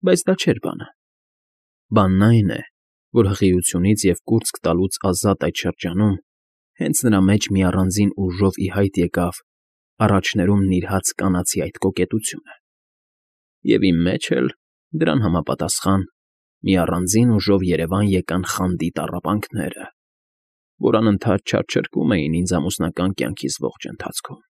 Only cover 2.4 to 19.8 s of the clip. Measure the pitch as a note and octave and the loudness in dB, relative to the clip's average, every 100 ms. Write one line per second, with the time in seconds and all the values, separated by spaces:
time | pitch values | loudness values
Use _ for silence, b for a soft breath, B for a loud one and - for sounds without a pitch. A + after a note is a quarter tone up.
2.4 | G2+ - - _ _ _ _ A2+ G2 G2 | 2 -2 -10 _ _ _ _ 2 2 4
3.4 | G2 F2+ F2 F2+ F#2 G#2 F#2+ F2 - A2+ | 2 2 0 0 2 2 2 0 0 -2
4.4 | - - - E2+ F#2+ - G2 F#2 G#2+ G2 | -2 -6 -2 0 0 -2 -2 0 0 0
5.4 | D#2 - F2+ - F2 F2 G#2 F#2+ _ _ | -2 -4 -6 -6 -4 0 0 0 _ _
6.4 | _ _ _ _ - - B2+ G2+ F#2+ G#2 | _ _ _ _ -4 0 2 4 4 2
7.4 | - G2 F#2 F#2+ F#2 F#2+ G#2 - F#2+ F2+ | 2 0 2 2 0 2 0 0 -4 0
8.4 | G2 - F#2+ G2+ G2 - F2 - F2 - | 0 0 -4 0 0 2 -2 0 -2 -4
9.4 | _ _ _ _ _ _ G#2+ G2+ F2+ A2 | _ _ _ _ _ _ 2 2 0 0
10.4 | F2+ G2+ F#2+ F#2 F2+ F#2+ - - F#2+ F2+ | 2 4 2 0 0 -2 -4 -4 -2 0
11.4 | F2 - D#2 - F#2+ F#2 F2+ A2 - - | -2 -4 -6 -2 -2 0 -2 -2 -4 -10
12.4 | - - _ _ _ _ _ _ _ _ | -16 -20 _ _ _ _ _ _ _ _
13.4 | _ _ - A2 F#2+ E2+ E2+ - - - | _ _ 0 2 4 2 2 -2 -2 -2
14.4 | - - _ _ _ D#3+ E3 C3+ G2 E2+ | -2 -4 _ _ _ -4 0 2 2 0
15.4 | D#2 C#2+ D#2+ - - F#2+ F#2 _ _ _ | -2 -4 -4 -4 0 0 -2 _ _ _
16.4 | _ _ - F#2 E2 E2+ F2+ G#2+ B2 A2 | _ _ 0 0 2 -2 0 2 4 2
17.4 | F#2+ G2 F#2 D#2+ E2 F#2+ G#2 F#2 F2 E2+ | 2 2 2 0 0 0 2 0 0 -4
18.4 | F2+ - F#2 F2 E2 - D#2 F2 D#2 G#2 | -4 -4 -2 -2 -4 -4 -6 -6 -4 -4
19.4 | - A2+ D2 - | -4 -6 -6 -8